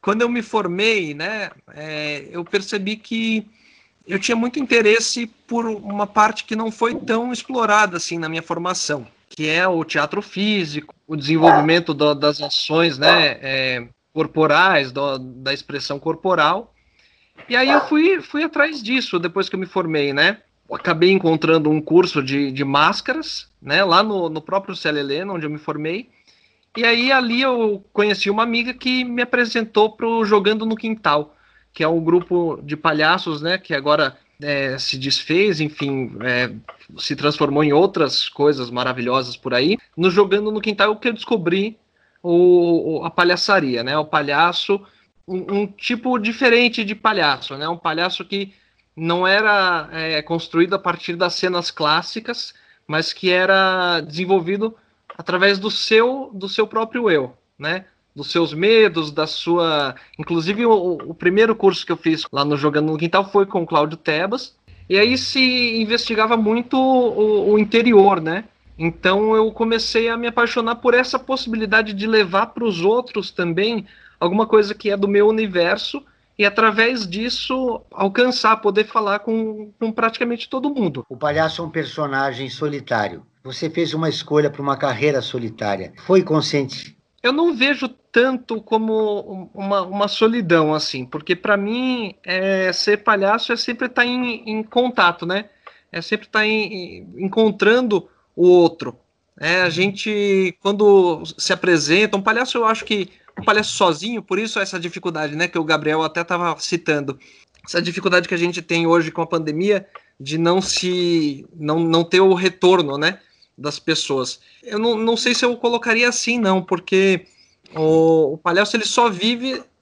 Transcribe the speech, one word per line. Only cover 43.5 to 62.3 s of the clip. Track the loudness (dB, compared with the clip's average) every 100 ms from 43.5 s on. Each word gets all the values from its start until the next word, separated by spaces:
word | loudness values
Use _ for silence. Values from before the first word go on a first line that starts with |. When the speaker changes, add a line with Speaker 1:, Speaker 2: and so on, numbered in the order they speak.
| 2 2 -4
Speaker 1:
né, | -2 -4
o |
palhaço, | -2 -2 0 2 2 0 -2 -4 -4 _ _ _ -10
um, | -8 -4 -2
um | -4
tipo | -6 -6 -4 -2 -2
diferente | -2 2 4 4 2 0
de | -6
palhaço, | -2 -2 2 0 0 -6 -8
né, | -6
um | -4
palhaço | -4 -2 -4 -4
que | -6 -6 -6 _ _ _ _ -8
não | -2 0 2
era, | 2 4 2 2 0 -4
é, | -8 -4 -4
construído | -4 -6 -2 0 2
a | 0
partir | -2 -4 -6 -2
das | -2
cenas | 0 -2 -2 -4
clássicas, | -4 0 0 -2 -10 -10 -10 -12 _ _ _ -6
mas | -4 -4
que | -4 0
era | 2 4 4 4 0 0 -2
desenvolvido | -4 -8 0 0 0 -4 -4 -6 _ _ _ -14
através | -4 2 2 2
do | -4
seu, | -6 2 4 4 0 -10
do | -12 -8
seu | -2 -2
próprio | -2 -4 -2 2
eu, | 0 0 -10 _ _
né? | -8 -8 -10 _ _
Dos | -14 -4
seus | -2 -2
medos, | 0 4 6 4 2 -4
da | -4 -4
sua... | -4 -2 0 2 0 -2 -8 -18 -14
Inclusive, | -4 -2 -2 0 2
o, | 2 2
o | -4 -8
primeiro | -2 0 4 2
curso | 4 2 2 -4
que |
eu | -2
fiz | 0 -2 -2